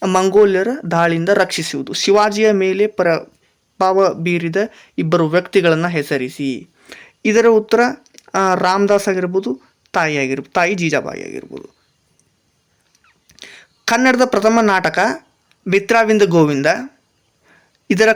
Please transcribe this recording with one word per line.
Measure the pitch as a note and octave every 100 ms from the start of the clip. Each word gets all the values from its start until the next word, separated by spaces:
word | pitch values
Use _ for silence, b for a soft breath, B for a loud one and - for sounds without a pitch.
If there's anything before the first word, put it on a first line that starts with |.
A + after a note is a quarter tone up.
| F#3+
ಮಂಗೋಲಿಯರ | F#3 F#3+ G3+ G#3 F#3 G#3 C#4 F3
ದಾಳಿಯಿಂದ | E3+ E3+ E3 F3
ರಕ್ಷಿಸುವುದು. | G3+ F#3 - D#3+ C#3 C3+
ಶಿವಾಜಿಯ | - - G3+ G#3 G#3 A3
ಮೇಲೆ | G3+ F#3+ F#3+ G#3+
ಪ್ರಭಾವ | - E3+ D#3+ - _ _ _ _ - F#3 F#3+ F#3+
ಬೀರಿದ | D#3+ E3 F3 E3+ F#3 A3+ b b -
ಇಬ್ಬರು | D#3+ E3+ D#3+
ವ್ಯಕ್ತಿಗಳನ್ನ | F3+ F3+ G3 E3+ D#3+ F3
ಹೆಸರಿಸಿ. | E3+ C#3 C#3+ B2+ - C#3 B2 - B B B B _ -
ಇದರ | G#3+ A#3
ಉತ್ತರ, | A3 G#3+ G#3 A#3+ - _ - _ F#3+
ಆ, | F#3+
ರಾಮದಾಸ್ | F3+ F#3 F#3+ G3+ G3+ G3+
ಆಗಿರ್ಬೋದು, | F#3 F3+ F#3 G3+ C4 b b _
ತಾಯಿ | F#3+ D#3+ D3
ಆಗಿರ್ಬೋದು, | C3 C3+ C3+
ತಾಯಿ | F#3+ F3 G3
ಜೀಜಾಬಾಯಿ | E3 C#3+ D2 G1+
ಆಗಿರ್ಬೋದು. | G1+ - - - - _ _ _ _ _ _ _ _ _ _ _ _ _ _ _ _ _ B B B _ -
ಕನ್ನಡದ | A#3 C4 B3 B3+
ಪ್ರಥಮ | G#3+ G#3+ A#3
ನಾಟಕ | G#3+ F#3+ F#3 E3 G#3+ E4 - _ _ _ G3
ಮಿತ್ರಾವಿಂದ | F#3+ G3 A#3 A3 G#3+
ಗೋವಿಂದ. | G3 E3+ D3+ C#3+ D3 G3 C4+ - _ _ _ _ b b b b -
ಇದರ | F#3+ A3